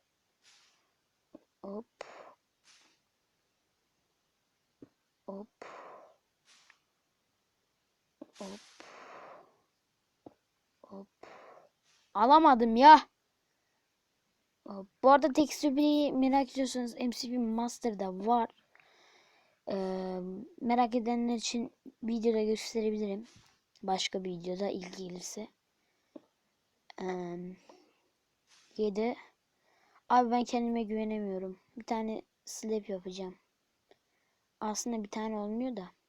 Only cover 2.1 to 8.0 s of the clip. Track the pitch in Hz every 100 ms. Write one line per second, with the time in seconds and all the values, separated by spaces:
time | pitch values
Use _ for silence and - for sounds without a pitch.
2.1 | - - - _ _ _ - _ _ _
3.1 | _ _ _ _ _ _ _ _ _ _
4.1 | _ _ _ _ _ _ _ - _ _
5.1 | _ - 196 220 _ - - - - -
6.1 | _ _ _ _ - _ - _ _ _
7.1 | _ _ _ _ _ _ _ _ _